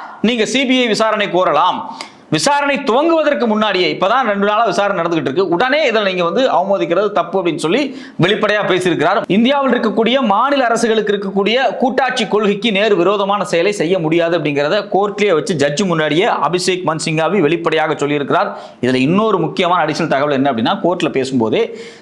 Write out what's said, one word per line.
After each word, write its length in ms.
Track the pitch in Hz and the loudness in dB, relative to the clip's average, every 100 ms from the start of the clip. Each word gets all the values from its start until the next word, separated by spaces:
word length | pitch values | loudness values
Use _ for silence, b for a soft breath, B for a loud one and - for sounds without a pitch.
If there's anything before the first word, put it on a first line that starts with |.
| B B | B B
நீங்க 240 | 214 240 214 | -2 0 0
சி 200 | 247 262 | 0 2
பி 140 | 254 | 2
ஐ 60 | 240 | 2
விசாரணை 400 | 202 220 214 190 | 2 0 0 0
கோரலாம். 540 | 175 175 147 180 - - B B B B | 0 2 2 2 0 -8 B B B B
விசாரணை 460 | 156 269 285 285 277 | 0 2 2 0 -2
துவங்குவதற்கு 720 | 247 240 330 320 294 226 233 | 0 0 2 2 2 0 0
முன்னாடியே, 480 | 214 214 185 165 | 0 0 0 0
இப்பதான் 300 | 151 190 254 | 0 0 2
ரெண்டு 220 | 226 202 202 | 0 0 0
நாளா 180 | 214 | 0
விசாரணை 400 | 220 202 202 180 | 0 0 0 -2
நடந்துகிட்டு 160 | 165 165 | -2 -2
இருக்கு, 280 | 135 147 185 | -2 -2 0
உடனே 380 | 170 254 294 277 | 0 2 2 2
இதை 160 | 214 | 0
நீங்க 220 | 196 180 | 0 0
வந்து 260 | 170 202 262 | 0 2 2
அவமதிக்கிறது 600 | 160 190 196 175 170 208 | 2 0 0 0 0 0
தப்பு 300 | 196 165 196 | 0 -2 -2
அப்படின்னு 140 | 175 160 | -2 -2
சொல்லி 440 | 156 247 277 B B - | 0 0 -2 B B 0
வெளிப்படையா 440 | 180 208 208 208 185 | 0 2 0 0 0
பேசியிருக்கிறார். 560 | 180 180 143 156 208 196 | 0 0 0 2 0 0
இந்தியாவில் 460 | 190 240 285 269 | 2 2 2 2
இருக்கக்கூடிய 480 | 247 220 208 226 269 | 0 0 0 0 2
மாநில 440 | 226 202 269 277 | 2 0 2 0
அரசுகளுக்கு 480 | 233 226 226 220 202 | 0 0 0 0 0
இருக்கக்கூடிய 640 | 202 196 196 202 247 240 - | -4 -2 -2 0 0 0 0
கூட்டாட்சி 520 | 254 - 254 247 185 | 0 0 0 -2 0
கொள்கைக்கு 440 | 202 208 202 226 | 0 0 0 0
நேர் 220 | 196 220 | 0 2
விரோதமான 500 | 190 175 208 196 202 | 2 2 2 0 -2
செயலை 280 | 175 170 190 | 0 0 0
செய்ய 260 | 202 160 190 | 0 0 0
முடியாது 400 | 156 170 165 170 | 0 0 2 0
அப்படிங்கிறத 500 | 147 143 147 202 - | 0 0 0 -2 0
கோர்ட்லயே 440 | 185 202 196 208 | -2 -2 0 0
வச்சு 220 | 156 147 | 0 0
ஜட்ஜு 320 | 156 143 147 196 | 0 0 0 -2
முன்னாடியே 400 | 160 156 151 240 | 0 0 0 0
அபிஷேக் 560 | - 151 180 185 180 | 0 0 0 -2 -2
மன் 160 | 156 160 | -2 -4
சிங்காவி 360 | 165 160 160 151 | -2 -2 0 2
வெளிப்படையாக 520 | 147 165 165 156 156 | 2 0 0 0 0
சொல்லியிருக்கிறார். 600 | 143 143 147 135 160 202 B B B | -2 0 -2 0 0 0 B B B
இதுல 140 | 123 | 0
இன்னொரு 440 | 127 151 190 220 190 | 2 2 2 2 0
முக்கியமான 460 | - - 175 175 | -2 -2 0 2
அடிஷனல் 220 | 156 151 160 | 0 -2 -2
தகவல் 280 | 139 147 | 0 0
என்ன 180 | 131 139 | 0 0
அப்படின்னா, 280 | 117 143 202 | 0 -2 0
கோர்ட்ல 240 | 170 180 151 | -2 0 -2
பேசும்போதே 680 | 135 127 131 110 175 226 B B B | -2 -2 -2 0 0 -2 B B B